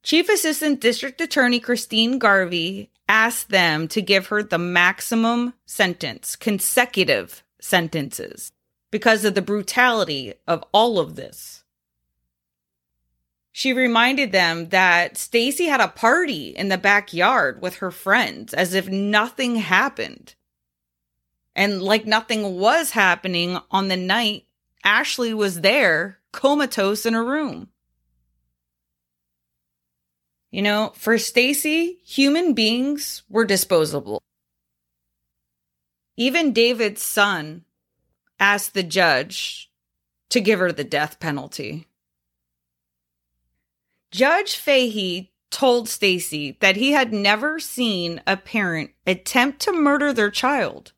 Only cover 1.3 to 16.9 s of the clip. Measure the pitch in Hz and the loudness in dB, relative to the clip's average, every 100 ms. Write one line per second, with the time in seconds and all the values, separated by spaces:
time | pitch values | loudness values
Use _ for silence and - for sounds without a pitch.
1.3 | 294 247 240 233 240 - 220 226 262 226 | 2 2 2 0 -4 0 0 2 2 4
2.3 | 196 175 175 170 196 208 _ - 220 226 | 4 2 -2 -4 -8 -14 _ 0 2 2
3.3 | 226 - 190 170 156 160 220 185 196 190 | -2 0 2 2 0 -2 -4 0 0 0
4.3 | 208 208 170 175 180 180 190 - 226 226 | -4 -2 -2 0 2 2 0 -4 0 0
5.3 | 240 240 - _ - 190 175 143 - - | 0 -4 -8 _ -2 -2 0 -10 -10 -12
6.3 | - - 202 - - 247 - 180 117 87 | -6 -4 -2 0 0 0 0 0 0 -2
7.3 | - _ _ - 185 165 160 139 - - | -18 _ _ 0 0 0 -6 -8 -10 -14
8.3 | - - _ _ _ _ 208 226 220 208 | -14 -18 _ _ _ _ 0 2 2 2
9.3 | 190 180 208 196 - 254 226 170 143 120 | 0 -2 -4 -2 2 2 2 -2 -4 -8
10.3 | - - 165 - 202 240 208 156 156 - | -12 -4 -4 0 2 4 2 -2 -6 -16
11.3 | - - - _ _ _ _ _ _ _ | -16 -20 -20 _ _ _ _ _ _ _
12.3 | _ _ _ _ _ _ _ _ _ _ | _ _ _ _ _ _ _ _ _ _
13.3 | _ _ - 269 254 254 233 240 269 262 | _ _ -4 -2 2 2 4 2 0 0
14.3 | 185 170 170 165 185 185 175 175 - - | 2 0 -2 0 2 4 4 2 -6 -2
15.3 | 233 240 285 339 269 196 - 226 320 339 | 0 0 0 0 2 0 2 2 4 0
16.3 | 175 101 - 196 185 196 | -4 -10 -8 -4 0 2